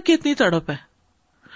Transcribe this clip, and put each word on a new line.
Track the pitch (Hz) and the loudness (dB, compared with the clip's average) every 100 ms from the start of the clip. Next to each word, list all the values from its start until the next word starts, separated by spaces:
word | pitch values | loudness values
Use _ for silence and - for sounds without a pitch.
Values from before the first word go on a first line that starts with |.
کی | 339 | 2
اتنی | 320 294 | 0 0
تڑپ | 285 202 170 - | 0 2 0 -4
ہے، | 143 - _ _ _ _ _ _ | -10 -12 _ _ _ _ _ _